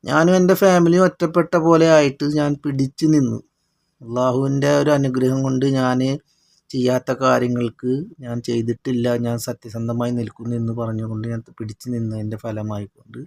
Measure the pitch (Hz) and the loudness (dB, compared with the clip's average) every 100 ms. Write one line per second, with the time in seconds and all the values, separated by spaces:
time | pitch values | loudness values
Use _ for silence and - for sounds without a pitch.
0 | - 147 165 185 180 180 196 180 170 180 | 0 2 4 4 4 4 4 6 4 4
1 | 185 - 165 170 165 175 160 165 160 156 | 2 2 -2 0 0 2 4 4 6 6
2 | 143 135 143 151 147 143 147 135 135 - | 4 0 -4 0 0 -2 -4 -2 -2 0
3 | 160 156 127 113 - _ _ _ _ _ | 2 4 2 -4 -10 _ _ _ _ _
4 | 117 120 127 123 139 139 143 147 143 143 | -8 0 0 0 0 0 2 2 2 2
5 | 139 127 127 135 135 131 139 135 127 127 | 0 0 0 0 -2 0 0 0 0 0
6 | 131 143 _ _ _ _ _ 135 123 127 | -2 -4 _ _ _ _ _ -2 0 0
7 | 156 123 131 123 123 120 120 - 127 135 | -2 -2 2 2 0 -2 -4 -6 -4 -4
8 | 196 - 123 120 117 120 113 117 - 127 | -6 -14 -10 -10 -4 -4 -4 -4 -4 -2
9 | 120 120 120 117 - 117 113 110 117 120 | 0 -2 -2 -4 -8 -12 -12 -8 -6 -4
10 | 120 120 107 - 117 120 113 117 113 110 | -2 -4 -6 -8 -8 -4 -4 -4 -6 -6
11 | 110 110 113 113 113 - 110 107 123 120 | -6 -8 -8 -10 -12 -14 -14 -12 -10 -6
12 | 110 110 107 107 117 107 107 104 101 _ | -6 -6 -8 -8 -8 -8 -8 -8 -10 _
13 | _ 120 | _ -20